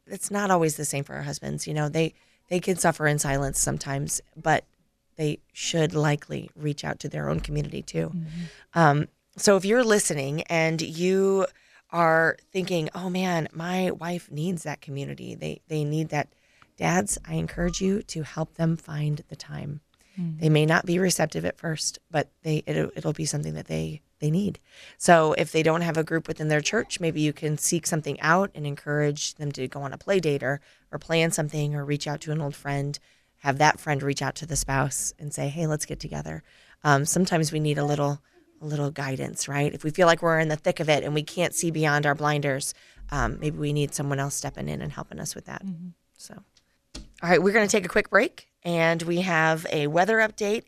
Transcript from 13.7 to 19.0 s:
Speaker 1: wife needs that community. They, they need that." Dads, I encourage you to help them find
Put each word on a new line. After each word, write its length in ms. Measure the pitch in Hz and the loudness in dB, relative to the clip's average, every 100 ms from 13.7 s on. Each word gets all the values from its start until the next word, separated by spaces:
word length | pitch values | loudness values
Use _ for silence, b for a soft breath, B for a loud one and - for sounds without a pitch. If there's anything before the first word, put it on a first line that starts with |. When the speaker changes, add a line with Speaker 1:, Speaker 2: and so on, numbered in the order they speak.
| 185 185 | -2 -2
Speaker 1:
wife 380 | - 165 175 - | -2 -6 -8 -8
needs 320 | 147 170 170 | -6 -4 -4
that 160 | 151 143 | -6 -10
community. 540 | - 139 139 135 123 | -10 -10 -8 -10 -12
They, 260 | 113 156 - - | -10 -8 -10 -6
they 160 | 156 | -4
need 240 | 147 156 160 | 0 -2 -2
that." 240 | 147 - _ b b b - | -2 -4 _ b b b -6
Dads, 400 | 165 175 202 - - | 0 2 0 -4 -6
I 60 | |
encourage 460 | 160 160 - 175 170 | -6 -4 -2 -2 0
you 220 | 190 202 | 0 -2
to 180 | - 160 | -4 -8
help 320 | 147 - 160 | -8 -6 -6
them 220 | - 165 165 | -2 0 0
find 460 | - 151 | -4 -4